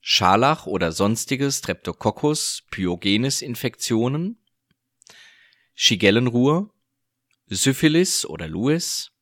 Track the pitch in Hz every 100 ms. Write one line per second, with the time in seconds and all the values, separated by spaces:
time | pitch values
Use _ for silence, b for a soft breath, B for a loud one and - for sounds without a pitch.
0 | - - 92 101 131 156 - 95 85 82
1 | 101 113 - 131 139 135 - 107 - -
2 | 110 - 147 151 - - _ - 92 87
3 | 101 104 131 139 127 117 127 - - 113
4 | 120 143 180 233 _ _ _ _ _ _
5 | _ b b b b b b - - 104
6 | 101 110 123 117 131 165 208 _ _ _
7 | _ _ _ _ _ 98 135 131 156 160
8 | 185 - - 151 160 87 123 160 - -
9 | - _